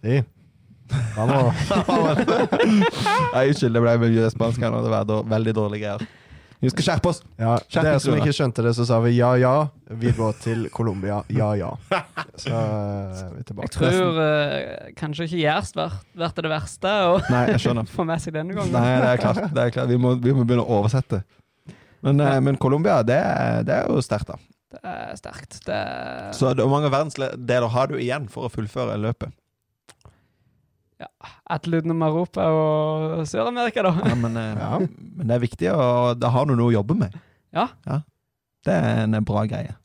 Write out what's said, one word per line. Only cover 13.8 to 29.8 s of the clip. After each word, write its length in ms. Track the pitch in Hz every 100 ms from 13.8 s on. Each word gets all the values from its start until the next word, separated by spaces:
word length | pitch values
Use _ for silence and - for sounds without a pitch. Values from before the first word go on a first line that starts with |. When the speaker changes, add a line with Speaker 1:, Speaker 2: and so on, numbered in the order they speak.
| 165
Speaker 3:
tror, 240 | 180 180 160
eh, 720 | 156 151 143 139 135 - - -
kanskje 300 | 151 147 170
ikke 140 | 170
Gjærs 300 | 151 165 -
vært, 280 | - 160 95 - 180
vært 260 | 165 -
det 80 | 160
verste 420 | 156 - - 185 208 180
å 100 | 175 -
Speaker 1:
Nei, 140 | 123 123
jeg 140 | 185
skjønner. 260 | - 120 107
Speaker 3:
<laughs> 60 | -
få 80 | 165
med 160 | 165
seg 120 | -
denne 200 | 160 165
gangen. 200 | 196 -
Speaker 1:
Nei, 180 | 120 120 127
det 60 | 127
er 120 | 123
klart. 180 | - - 202
Det 100 | 143
er 80 | 120
klart. 160 | 120 127
Vi 80 | 123
må, 180 | 123 127
vi 160 | 120
må 100 | 135 120
begynne 200 | 123 117
å 140 | 110
oversette. 420 | 104 131 - 101 - _ _ _ - - _ _
Men, 180 | 135 139
eh, 120 | 147
Speaker 3:
Ja. 60 | 135
Speaker 1:
men 180 | 135 135
Colombia, 420 | 131 143 180 165
det 140 | 113 135
er, 460 | - - 120 113
det 100 | 117
er 140 | - -
jo 120 | -
sterkt, 260 | 127 104 -
da. 80 | 71 _ _ _
Speaker 3:
Det 80 | -
er 320 | 175 62 55 -
sterkt. 440 | - - - - -
Det 80 |
er 580 | 107 101 62 64 64 98
Speaker 1:
Så 180 | - 131
det, 120 | 131 123
hvor 80 |
mange 160 | 143 147
verdensdeler 800 | 135 156 139 135 - 120 123 143
har 180 | 123 139
du 100 | 139
igjen 280 | 123 139 120
for 160 | 120 120
å 80 |
fullføre 440 | - 107 131 120 104
løpet? 360 | 107 120 - - _ _ _ _